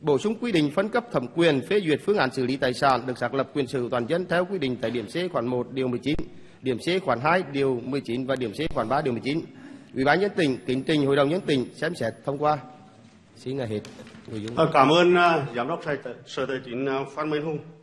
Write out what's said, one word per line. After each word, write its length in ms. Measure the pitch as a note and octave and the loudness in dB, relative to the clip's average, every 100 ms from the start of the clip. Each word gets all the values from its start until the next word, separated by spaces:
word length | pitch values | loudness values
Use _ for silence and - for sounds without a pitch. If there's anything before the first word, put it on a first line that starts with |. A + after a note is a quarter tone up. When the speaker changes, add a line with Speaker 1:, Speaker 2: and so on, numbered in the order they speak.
Speaker 1:
Bổ 180 | D3+ C3+ | 0 2
sung 160 | G#3+ A3+ | 2 -2
quy 120 | A#3+ | 0
định 180 | F3 D3 | 2 2
phân 180 | E3+ G#3 | 2 0
cấp 160 | A#3+ A#3 | 0 0
thẩm 140 | D3+ B2 | -2 -2
quyền 260 | E3 E3+ C#3 | 2 4 4
phê 200 | - G#3 | 2 0
duyệt 200 | E3 C#3 | 2 0
phương 140 | - G3+ | 2 2
án 120 | C3 | 2
xử 140 | C3+ B2 | 0 -2
lý 100 | C3+ | 0
tài 180 | C3 | 0
sản 320 | A#2+ C#3 B2+ B2+ | 2 2 2 0
được 120 | A#2+ | -4
xác 160 | A#2 | -2
lập 160 | C3+ B2+ | -2 -2
quyền 120 | D3 B2+ | -2 -2
sở 120 | C3+ | -2
hữu 100 | A#2+ | -2
toàn 180 | B2 A#2 | -2 0
dân 200 | E3+ F3 | -2 0
theo 160 | E3+ | 0
quy 140 | F3+ G3 | 0 -2
định 180 | C3+ A#2 | -2 -2
tại 100 | A2+ | -2
điểm 160 | A#2+ G2+ | -4 -4
C 260 | E3 F3+ | -4 -4
khoản 140 | C3+ A#2+ | -2 -2
một 260 | B2 A#2 | -2 -4
điều 160 | C3 B2+ | -4 -2
mười 100 | A#2+ | -2
chín, 180 | C3+ D3+ - - - - | -2 -2 -2 -10 -20 -8
điểm 160 | C3 A2+ | -4 -2
C 260 | D#3+ F#3 | -2 -2
khoản 160 | F#3 F3 | 0 2
hai 220 | D3 F3+ C#3 | 4 2 0
điều 280 | C#3 C3+ B2 | 0 0 0
mười 160 | B2 C#3 | -2 -4
chín 260 | - A#2+ C3 | -4 -4 -2
và 100 | C3 | -2
điểm 160 | A#2 | -2
C 220 | F#2+ E3 | -4 -4
khoản 140 | C#3 A2 | -2 0
ba 140 | C3+ | 0
điều 100 | D3+ | 0
mười 100 | A2+ | -2
chín. 160 | B2+ D#3 - - - - - | -2 -4 -6 -14 -20 -20 -10
Ủy 100 | - | -2
ban 160 | C3+ D#3+ | 2 2
nhân 100 | G3+ G3 | 2 2
tỉnh 220 | D3+ B2 - | 0 0 -2
kính 160 | B2+ | -4
trình 240 | C3 D#3 C3+ | 0 2 4
Hội 100 | C#3 | 4
đồng 120 | C#3 | 4
Nhân 120 | F3+ | 0
tỉnh 340 | F#3+ C#3 A#2 | 0 0 0
xem 200 | - D#3 | -4 -6
xét 180 | F3 A2+ - | -4 -6 -4
thông 140 | - C#3 | -6 -2
qua. 200 | D3+ D3 - - - - - - - - | 0 0 -4 -20 -20 -20 -20 -20 -20 -14
Xin 220 | B2 C3+ | -8 -6
là 80 | A#2 | -4
hết 140 | G#2+ - - - - - | -6 -8 -16 -20 -20 -14
nội 140 | A2 | -10
dung. 160 | A2 A#2+ | -6 0
Speaker 2:
Ờ, 140 | D#3 | 2
cảm 160 | D3+ C3+ | 6 6
ơn, 220 | E3 F3 | 8 6
à, 320 | F3+ F3 D#3+ C3 A#2 | 6 6 4 0 -4
Giám 120 | C3 | -4
đốc 120 | E3+ | -4
Sở, 120 | E3 C#3 B2+ A#2 - | -4 -6 -6 -14 -10
Sở 200 | - C3 | -6 -4
Tài 100 | C3 | -6
chính, 220 | B2+ A#2+ C#3 | -6 -4 -2
à, 180 | C3+ C#3 | -2 -4
Phan 160 | - D3+ | -6 -4
Minh 120 | D3 | -2
Hùng. 160 | D#3 D3+ - - | -4 -6 -10 -20